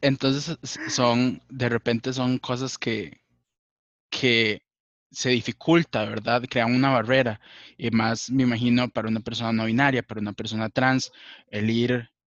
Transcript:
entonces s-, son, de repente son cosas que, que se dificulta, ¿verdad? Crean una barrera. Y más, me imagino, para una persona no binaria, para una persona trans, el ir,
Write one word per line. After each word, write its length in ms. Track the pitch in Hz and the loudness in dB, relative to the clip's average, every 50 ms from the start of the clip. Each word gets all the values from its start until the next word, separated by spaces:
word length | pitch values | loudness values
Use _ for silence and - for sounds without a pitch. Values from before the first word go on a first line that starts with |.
entonces 560 | - 139 135 131 - 135 135 143 147 165 165 - | 0 0 0 2 0 0 0 0 -2 -6 -10 -10
s-, 280 | - 135 - - - - | -10 -12 -10 -10 -8 -6
son, 520 | - - 127 120 117 120 127 127 - - - _ | -2 2 2 4 4 4 2 0 -2 -4 -12 _
de 200 | 135 131 123 120 | -6 -4 -2 0
repente 440 | 117 117 - 120 120 113 - 131 127 | 0 0 0 0 -2 0 -2 -4 -4
son 260 | 131 127 127 127 120 | -2 -2 0 -2 -2
cosas 380 | - - 127 120 131 131 - | -4 -6 -6 -4 -4 -8 -8
que, 440 | - - 120 113 107 92 73 - _ _ _ _ _ _ _ _ _ _ _ _ _ _ _ _ _ _ _ | -6 -6 -4 -4 -4 -6 -10 -14 _ _ _ _ _ _ _ _ _ _ _ _ _ _ _ _ _ _ _
que 540 | - - - 123 117 113 113 107 104 - - _ _ _ _ _ _ _ _ _ | -6 0 2 4 4 4 4 2 0 -4 -8 _ _ _ _ _ _ _ _ _
se 180 | - - - 131 | -12 -6 0 0
dificulta, 760 | 127 120 - - 113 - - - 165 170 165 - - 113 110 | 0 0 0 -4 -8 -4 2 4 4 4 4 2 -2 -4 -4
¿verdad? 380 | 104 110 110 107 117 117 123 120 - | -4 -4 -6 -2 0 -2 -2 -2 -2
Crean 240 | - 127 113 117 123 | -2 0 0 2 2
una 140 | 127 135 139 | 2 4 4
barrera. 500 | 135 120 107 113 131 135 127 120 104 - - - - - - - _ | 2 2 2 2 2 2 2 2 -2 -4 -10 -20 -20 -20 -20 -20 _
Y 140 | - - 113 | -6 -4 0
más, 380 | 110 113 110 113 113 - - - | 0 2 2 2 0 -2 -4 -2
me 120 | 127 135 131 | 0 2 2
imagino, 460 | 123 117 110 120 120 120 123 123 120 | 2 2 2 2 2 4 4 2 0
para 180 | - 117 110 | -2 -4 -4
una 120 | 110 110 113 | -2 -4 -4
persona 320 | 113 117 117 110 117 113 117 | -4 -6 -6 -4 -2 0 0
no 120 | 110 110 | 0 0
binaria, 380 | 110 110 123 139 143 131 120 113 | 0 2 2 4 4 2 0 -2
para 160 | - 107 107 | -4 -8 -8
una 140 | 104 104 101 | -6 -8 -6
persona 360 | - 110 104 110 110 110 110 | -8 -8 -6 -4 -4 -4 -2
trans, 420 | - 131 127 131 131 131 - - - - - - - - _ | 0 2 2 2 2 2 0 -4 -12 -20 -20 -20 -20 -20 _
el 220 | _ - 107 107 110 | _ -6 -2 0 0
ir, 400 | 113 117 120 120 123 120 117 - _ _ _ | 2 2 2 2 0 -2 -4 -10 _ _ _